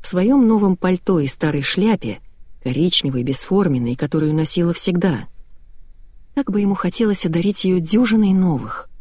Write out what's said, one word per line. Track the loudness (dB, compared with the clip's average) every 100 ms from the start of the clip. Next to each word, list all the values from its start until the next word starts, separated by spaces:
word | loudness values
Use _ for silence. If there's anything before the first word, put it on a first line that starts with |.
В | -2
своём | 0 4 4 6
новом | 4 2 2
пальто | 0 0 2 0
и | 0
старой | -2 -2 -2
шляпе, | -2 0 2 0 -2 -10 -14 -20 -20 -10
коричневой, | -6 0 2 2 0 -2
бесформенной, | -2 -2 0 2 2 0 -2 -2
которую | -2 0 0
носила | 0 0 0 0
всегда. | 0 -2 0 0 -2 -6 -16 -18 -20 -20 -20 -20 -20 -20 -20 -10 -6
Как | -2
бы | 0
ему | 0 0
хотелось | -2 0 0 0 -2
одарить | 0 0 0 0
её | 0
дюжиной | 2 2 2 2 4
новых. | 4 2 0 -4 -10 -14 -18